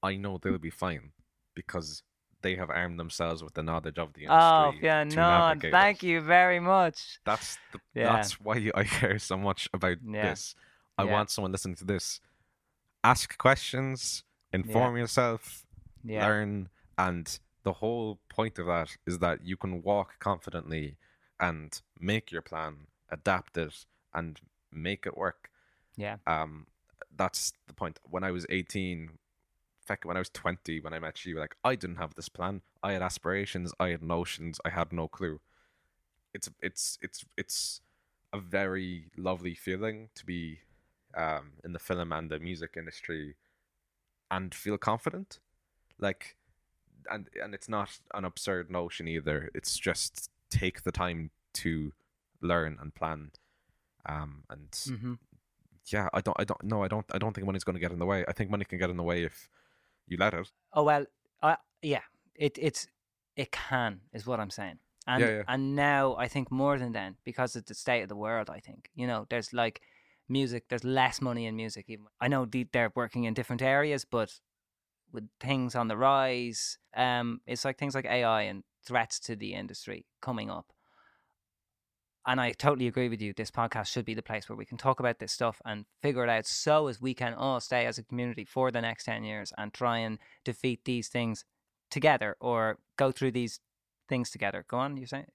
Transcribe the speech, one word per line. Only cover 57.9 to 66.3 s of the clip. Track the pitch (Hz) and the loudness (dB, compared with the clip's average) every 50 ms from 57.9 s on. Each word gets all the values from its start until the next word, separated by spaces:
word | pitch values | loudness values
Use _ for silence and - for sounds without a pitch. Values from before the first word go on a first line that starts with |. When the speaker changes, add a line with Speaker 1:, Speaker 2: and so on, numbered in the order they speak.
Speaker 1:
in | 87 85 | -2 0
the | 87 | 0
way. | 92 101 95 87 - | 2 2 2 2 -2
I | |
think | 95 - 110 95 | -2 -2 -2 0
money | 104 101 98 | 0 -2 -2
can | - - 90 | -4 -2 0
get | 92 87 | 0 0
in | 90 | 0
the | 87 | 0
way | 85 85 87 87 85 | 0 0 2 0 0
if | 78 - - - _ _ _ _ _ _ _ _ _ _ _ _ | -2 -6 -10 -20 _ _ _ _ _ _ _ _ _ _ _ _
you | - 87 | -8 0
let | 87 95 107 90 | 2 2 2 2
it. | 85 95 - _ _ _ _ | 0 -6 -8 _ _ _ _
Speaker 2:
Oh, | - 156 151 | 2 4 6
well, | 151 151 143 143 - _ _ _ _ _ _ | 6 6 4 2 -2 _ _ _ _ _ _
I, | - 151 160 - _ _ _ _ | 4 4 4 2 _ _ _ _
yeah, | - 151 143 113 - - _ _ _ _ _ | -2 -2 -2 -2 -2 -8 _ _ _ _ _
it, | - 151 147 - - | -2 -2 -2 0 0
it's, | - 156 - - - _ _ _ _ _ _ _ _ _ _ | -2 -2 0 -2 -10 _ _ _ _ _ _ _ _ _ _
it | - 135 - | -8 -6 -6
can, | - - - - 135 127 120 110 101 92 101 _ | -6 -8 -4 -2 0 0 0 0 -2 -6 -14 _
is | - 113 101 | -14 -10 -4
what | 120 127 113 | -4 -2 -2
I'm | 107 98 | -2 -6
saying. | - - 101 92 80 - _ _ _ _ - | -6 -10 -10 -10 -12 -14 _ _ _ _ -4
And, | - 127 117 | 0 4 4
Speaker 1:
Yeah, | 120 117 107 107 | 4 4 4 0
yeah. | 107 - | -2 -2
Speaker 2:
and | 127 131 135 135 139 | -2 0 0 0 2
now | 147 143 147 143 139 139 135 123 | 2 4 4 6 6 4 4 2
I | - 123 | 0 -2
think | 123 | -2